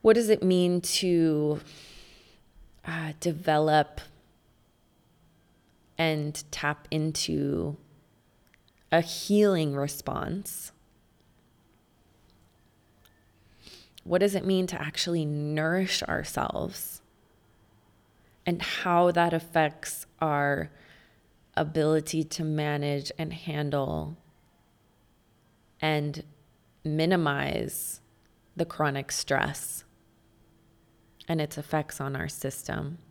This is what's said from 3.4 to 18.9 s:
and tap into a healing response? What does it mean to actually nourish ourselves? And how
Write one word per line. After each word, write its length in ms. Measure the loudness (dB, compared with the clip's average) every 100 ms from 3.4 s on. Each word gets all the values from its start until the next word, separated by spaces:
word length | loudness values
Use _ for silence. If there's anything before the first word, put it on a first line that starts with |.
| 2 4 6 4 4 -4 -16 -20 _ _ _ _ _ _ _ _ _ _ _ _ _ _ _ _ _ -2
and 460 | 0 0 -4 -8 -10
tap 360 | -4 -4 -4 -4
into 880 | -2 0 -2 -2 0 0 -2 -4 -6 _ -20 _ _ _ _ _ _ _ _ _
a 100 | 2
healing 760 | 2 -8 2 4 6 4 0 0
response? 960 | -4 -4 -6 -4 -4 -6 -8 -12 -14 _ _ _ _ _ _ _ _ _ _ _ _ _ _ _ _ _ _ _ _ _ _ _ _ _ _ _ _ _ -20 -20 -20 -20
What 160 | 0 2
does 160 | 4 2
it 100 | 2
mean 220 | 2 2
to 140 | -4
actually 440 | -6 -4 0 0 0
nourish 760 | -2 -2 0 2 0 0 -2
ourselves? 1000 | -2 -4 -4 -4 -2 -2 -6 -8 -12 -12 _ _ _ _ _ _ _ _ _ _ _ _ _ _ -4
And 160 | -2
how 480 | -4 -4 2